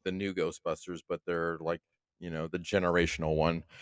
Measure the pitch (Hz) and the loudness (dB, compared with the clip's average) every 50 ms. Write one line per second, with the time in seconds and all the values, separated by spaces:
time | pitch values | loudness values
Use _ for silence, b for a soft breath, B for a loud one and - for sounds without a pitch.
0 | - 95 92 92 101 98 92 90 80 82 78 - - 85 80 - - - 90 82 | -4 -4 -4 -2 -2 -2 0 0 0 -2 -2 -4 -4 -4 -4 -4 -6 -10 -10 -10
1 | - - 87 82 - - 87 82 82 85 85 78 80 80 85 82 - _ _ _ | -6 -6 -6 -4 -4 -2 -2 0 0 -2 -2 -2 -4 -4 -4 -4 -6 _ _ _
2 | _ _ _ - 85 87 82 80 80 80 85 87 85 - - 98 90 87 85 87 | _ _ _ -14 -10 -6 -6 -4 -4 -4 -4 -6 -2 0 2 2 4 4 6 6
3 | 85 80 - - 80 78 78 78 78 82 85 87 B B B B | 4 4 2 0 0 2 2 4 4 4 2 0 B B B B